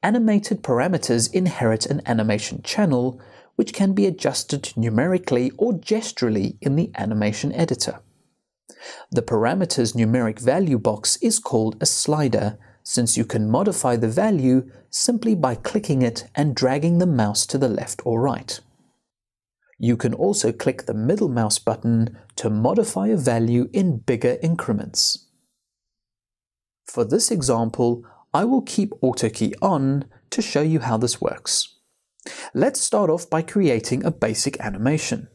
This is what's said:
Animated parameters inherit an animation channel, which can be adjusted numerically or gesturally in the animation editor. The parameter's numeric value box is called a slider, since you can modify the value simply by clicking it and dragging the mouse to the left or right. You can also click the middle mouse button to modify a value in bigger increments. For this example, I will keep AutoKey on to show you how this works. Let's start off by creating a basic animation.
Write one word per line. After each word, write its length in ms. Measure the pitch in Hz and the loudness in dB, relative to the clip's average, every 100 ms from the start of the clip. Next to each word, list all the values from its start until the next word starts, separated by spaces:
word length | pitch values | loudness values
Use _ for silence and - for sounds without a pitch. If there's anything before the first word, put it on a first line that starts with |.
Animated 600 | 185 240 220 208 208 190 | 2 2 4 2 2 -6
parameters 680 | - 123 151 175 - 117 113 | 0 2 2 0 2 0 2
inherit 540 | 185 180 - 120 110 - | 0 0 0 0 2 0
an 160 | - - | -4 0
animation 560 | 113 110 104 - - | 0 2 0 -2 -10
channel, 580 | - - 202 127 127 127 - - _ - | -6 0 2 2 0 -4 -18 -20 _ -2
which 160 | 226 | -2
can 220 | - 196 | 2 2
be 120 | 190 196 | 4 2
adjusted 680 | 160 147 131 - 143 - - | 0 -2 -4 -4 -6 -4 -2
numerically 720 | 113 107 156 180 180 123 127 - | 0 2 2 0 0 0 0 0
or 160 | 233 | -2
gesturally 840 | 190 - 214 220 - 120 107 98 - | -2 0 -2 -2 -4 0 0 -2 -2
in 160 | 143 143 | 0 0
the 160 | - - | 0 -4
animation 560 | 104 107 107 104 143 | -4 0 0 -2 -4
editor. 460 | - 165 127 - - _ _ _ _ _ _ _ - - - - | -2 -2 -2 -4 -8 _ _ _ _ _ _ _ -20 -20 -20 -4
The 120 | 123 | -4
parameter's 720 | 117 113 113 180 175 - 117 | 0 0 2 0 -2 0 0
numeric 440 | 117 110 123 117 110 | 2 2 2 0 0
value 400 | 127 151 185 127 | 0 2 2 2
box 380 | 110 107 - - | 0 -2 -2 0
is 220 | 233 220 | 0 0
called 380 | - - 220 - | 0 0 0 -2
a 60 | - | -2
slider, 720 | - - 151 143 110 104 107 - _ | -2 0 0 2 0 -2 -6 -20 _
since 320 | - - 120 - | -6 -2 0 0
you 80 | |
can 260 | 117 120 107 | 0 0 0
modify 460 | 120 202 185 - 120 | 2 0 0 0 2
the 120 | 113 | 2
value 640 | 120 214 190 131 131 127 - _ | 2 2 2 4 4 2 -14 _
simply 440 | - - 240 226 | -4 0 0 0
by 200 | 208 135 | 2 0
clicking 480 | 117 - 214 214 135 | -2 -4 -4 0 2
it 260 | 123 113 - | 2 0 -10
and 200 | - 147 | -2 0
dragging 440 | 120 131 139 160 170 | 2 0 2 2 4
the 80 | 180 | 4
mouse 400 | 135 107 101 - | 4 2 0 -2
to 100 | 143 | 0
the 120 | 131 | 0
left 340 | 104 - - | 0 -6 -6
or 160 | - 113 | -2 0
right. 400 | 135 - - - _ _ _ _ _ _ _ _ _ _ _ _ | 0 -2 -8 -14 _ _ _ _ _ _ _ _ _ _ _ _
You 200 | 117 120 | 0 2
can 180 | 120 | 0
also 380 | - 190 208 - | 0 0 2 0
click 340 | 110 - 127 - | 0 -4 -4 -6
the 80 | |
middle 340 | 107 117 208 202 | -4 0 0 0
mouse 300 | 117 110 - | 0 0 0
button 580 | - 110 117 117 113 - - - | -2 -2 2 2 2 -4 -14 -6
to 120 | 110 | -2
modify 600 | 107 120 190 208 - 202 | 2 2 2 0 0 0
a 80 | 214 | 0
value 520 | 131 117 113 120 - | 2 2 2 2 0
in 260 | - 185 123 | 0 0 0
bigger 400 | - 120 123 - | -2 0 0 0
increments. 840 | 165 165 - 104 - - - - _ _ _ _ _ _ _ _ _ _ _ _ _ _ _ _ - | 0 -2 -2 -4 -2 -2 -2 -2 _ _ _ _ _ _ _ _ _ _ _ _ _ _ _ _ -12
For 180 | - | -4
this 260 | 110 165 - | 0 0 0
example, 720 | 214 131 117 113 - 120 120 - - _ | 0 0 0 0 0 0 0 -6 -20 _
I 120 | 147 | -2
will 180 | 214 262 | 2 0
keep 300 | - - 196 - | 0 -2 -2 0
AutoKey 500 | 127 120 113 - 107 - | -2 0 -2 0 -4 0
on 440 | 196 165 135 139 135 _ _ | 0 2 2 0 -4 _ _
to 100 | - | -6
show 220 | 220 143 | -2 0
you 160 | 156 160 | 2 0
how 180 | 117 110 | 0 0
this 240 | 120 - | 0 -2
works. 560 | - - - - - _ _ _ _ _ - - - | -4 -6 -4 -4 -4 _ _ _ _ _ -18 -16 -8
Let's 260 | - 233 - | 0 0 0
start 300 | - 208 190 | -2 0 2
off 180 | 165 - | 0 -2
by 140 | 160 | -4
creating 600 | 165 214 180 117 - 131 | -2 0 2 2 -2 -2
a 80 | 165 | -2
basic 480 | 160 113 110 - - | -2 -2 -2 -4 -4
animation. 680 | 110 98 117 151 - 110 - | -8 -2 0 0 -2 -6 -8